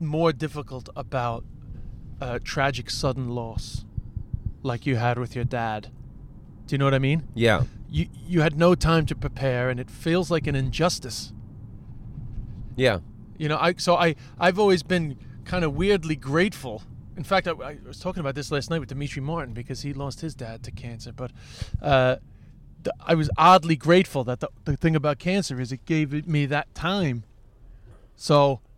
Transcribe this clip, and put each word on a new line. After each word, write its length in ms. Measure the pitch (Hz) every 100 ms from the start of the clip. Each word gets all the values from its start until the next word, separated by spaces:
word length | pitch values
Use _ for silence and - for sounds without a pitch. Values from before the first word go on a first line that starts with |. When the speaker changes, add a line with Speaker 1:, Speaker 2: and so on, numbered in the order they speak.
Speaker 1:
more 340 | 156 156 165
difficult 560 | 143 151 147 139 131 -
about 500 | - 123 131 120 113 - - - - - - - -
a 180 | 131 120
tragic 500 | - - 139 123 -
sudden 400 | - 143 131 123
loss 560 | 120 113 110 - - - - - - - - - -
like 220 | 135 120
you 120 | 143 120
had 220 | 120 120
with 160 | 117
your 100 | 123 120
dad. 420 | 123 113 107 - - - - - - - - -
Do 60 |
you 40 | 139
know 80 | 139
what 80 |
I 40 | 135
mean? 260 | 135 160 -
Speaker 2:
Yeah. 300 | 113 113 95 - - -
Speaker 1:
You, 160 | 147 - - -
you 140 | 175
had 160 | 156 147
no 180 | 175
time 300 | 180 160 165 151
to 80 |
prepare, 540 | 143 147 117 135 123 127
and 100 | 123
it 120 | 120
feels 400 | - 165 175 156
like 160 | 165 151
an 80 |
injustice. 800 | 139 131 - 175 - 127 - - - - - - - - - - - - - - - - -
Speaker 2:
Yeah. 240 | 127 92 - - - -
Speaker 1:
You 100 | 151
know, 100 | 151
I, 140 | 165 180
so 200 | - 170
I, 200 | 170 151 - -
I've 200 | 180 185
always 240 | 202 180
been 340 | 143 180 156 131 - -
kinda 240 | - 180 160
weirdly 480 | 143 190 196 156 147
grateful. 680 | 131 151 202 - 131 107 - - - -
In 60 |
fact, 220 | 139 190 180
I, 60 |
I 260 | 151 127 147 135
was 140 | 143
talking 200 | 180 180
about 140 | 139
this 160 | 131 131
last 200 | 143 -
night 80 | 165
with 80 | -
Dimitri 340 | 131 143 147
Martin 300 | 135 165 131
because 280 | 113 123 131
he 100 | 143
lost 280 | 139 139 -
his 140 | 165
dad 280 | 139 117 113
to 60 | -
cancer. 420 | - 123 113 120
But, 200 | - 127 - - - - -
uh, 340 | 147 135 127 127 - - - - - -
th-, 120 | - -
I 140 | -
was 140 | 165 143 -
oddly 400 | 165 185 160 147
grateful 480 | 147 180 - 139
that 160 | 120 123
the, 80 | - -
the 120 | - 139
thing 200 | 165 156
about 220 | 147 139
cancer 420 | 180 196 - 127
is 100 | 123
it 140 | 131
gave 280 | - 160 147
it 120 | 151 151
me 200 | 151 139
that 280 | 143 -
time. 500 | - 165 202 160 120 107 - - - - - - - - -
So 440 | - 147 139 131 -